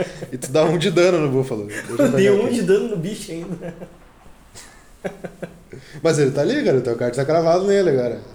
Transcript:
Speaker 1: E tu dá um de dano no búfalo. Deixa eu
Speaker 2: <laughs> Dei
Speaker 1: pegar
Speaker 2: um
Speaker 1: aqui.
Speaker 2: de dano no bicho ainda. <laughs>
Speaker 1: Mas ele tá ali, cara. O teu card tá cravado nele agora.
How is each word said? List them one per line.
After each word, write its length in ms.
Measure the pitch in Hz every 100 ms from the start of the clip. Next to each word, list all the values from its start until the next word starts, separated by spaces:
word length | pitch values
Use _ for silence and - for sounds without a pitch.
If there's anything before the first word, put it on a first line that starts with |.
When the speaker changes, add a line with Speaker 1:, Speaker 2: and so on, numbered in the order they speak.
| 180 - -
Speaker 1:
E 40 | 127
tu 140 | -
dá 140 | 151
um 120 | 165 170
de 140 | 190
dano 280 | 165 180 170
no 100 | 147
búfalo. 360 | 131 131 110 104
Deixa 160 | - -
eu 40 | 120
Speaker 2:
<laughs> 140 | 262
Dei 0 |
Speaker 1:
pegar 220 | 135 202 202
Speaker 2:
um 40 | 240
Speaker 1:
aqui. 80 | 233
Speaker 2:
de 60 |
dano 240 | 180 208 233
no 80 | 175
bicho 340 | 175 208 -
ainda. 440 | 165 190 170 175 170 139 - - - - - - - - - - -
<laughs> 1000 | 185 - 180 - 175 - - - - 151
Speaker 1:
Mas 160 | 165 151
ele 120 | 135
tá 80 | 143
ali, 200 | 160 294
cara. 140 | 220 131
O 40 |
teu 140 | 117 117
card 200 | 120 127
tá 80 |
cravado 400 | 139 165 165 175 196
nele 240 | 196 175
agora. 300 | 131 123 110 -